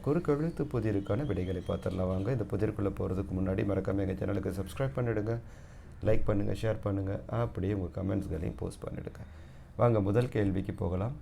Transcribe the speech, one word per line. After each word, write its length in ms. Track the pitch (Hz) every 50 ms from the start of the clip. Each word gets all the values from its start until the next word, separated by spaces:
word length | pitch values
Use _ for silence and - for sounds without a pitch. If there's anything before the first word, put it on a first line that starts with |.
| -
குறுக்கெழுத்து 580 | 135 156 175 175 156 143 143 160 165 160 - 143
புதிருக்கான 600 | - - 120 - 110 101 98 98 - 104 - 101
விடைகளை 360 | - 92 90 92 92 92 90 -
பார்த்துடலாம் 400 | - 90 87 - 98 92 92 92
வாங்க. 240 | 92 92 92 98 117
இந்த 120 | 139 - 92
புதிருக்குள்ள 460 | - 107 95 107 107 - 98 101 98
போறதுக்கு 440 | 98 - 95 92 92 95 95 95 95 92
முன்னாடி 260 | 95 95 95 101 101
மறக்காம 420 | 101 95 95 95 98 98 98 98
எங்க 180 | 92 95 - 98
சேனலுக்கு 280 | 98 101 98 95 98 92
சப்ஸ்கிரைப் 380 | 98 92 - - - 135 135 -
பண்ணிடுங்க, 440 | 131 120 117 110 107 101 113 117 117 - - - - - - - - - - - - -
லைக் 200 | 104 113 113 -
பண்ணுங்க, 260 | - 104 101 104 107 101
ஷேர் 280 | - 113 110 107 107 -
பண்ணுங்க, 360 | 101 98 98 95 95 101 - -
அப்படியே 460 | - 107 113 120 117 - - 92 98 104
உங்க 300 | 98 90 85 - 95 95
கமெண்ட்ஸ்களையும் 540 | 95 98 98 95 87 82 80 85 - -
போஸ்ட் 260 | - 92 90 - - -
பண்ணிடுங்க. 380 | - - - - - - - - - - - - - - - - - -
வாங்க, 240 | - 120 120 113 107
முதல் 280 | 95 101 98 120 120 -
கேள்விக்கு 440 | - 110 101 98 92 95 92 - 90
போகலாம். 380 | - 92 87 92 90 101 127 151 -